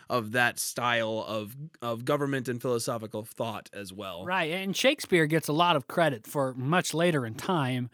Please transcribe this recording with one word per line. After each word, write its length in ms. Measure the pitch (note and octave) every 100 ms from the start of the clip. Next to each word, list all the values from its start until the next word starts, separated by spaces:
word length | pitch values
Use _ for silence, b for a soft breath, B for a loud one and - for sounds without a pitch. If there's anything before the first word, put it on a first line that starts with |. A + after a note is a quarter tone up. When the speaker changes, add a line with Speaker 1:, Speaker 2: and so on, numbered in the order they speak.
| b
Speaker 1:
of 240 | B2 G#2+
that 260 | B2 A#2+ -
style 680 | - - A#2+ A#2 A2 A2 F2
of, 260 | G#2+ G#2 C3 D#3 -
of 240 | A#2+ A#2 B2+
government 420 | D3 C#3+ C3+ B2
and 100 | A#2+
philosophical 640 | C3 A#2+ B2+ A#2 G#2+ A2 G#2+
thought 420 | - A2+ G#2 -
as 180 | - G2
well. 320 | F#2+ G2 F2
Speaker 2:
Right, 260 | E3+ F#3 D#3+
and 240 | F3+ G3
Shakespeare 520 | F3+ C4 D4+ - F3 D3+
gets 200 | D#3+ -
a 60 |
lot 240 | D3+ F3 D#3
of 100 | -
credit 380 | - D#3+ A#2+ -
for 280 | D3+ C3
much 400 | B2+ C3 F3+ -
later 320 | D3+ F3 D3+ A2+
in 80 |
time 560 | A2 - F3 B2+ B2+ B2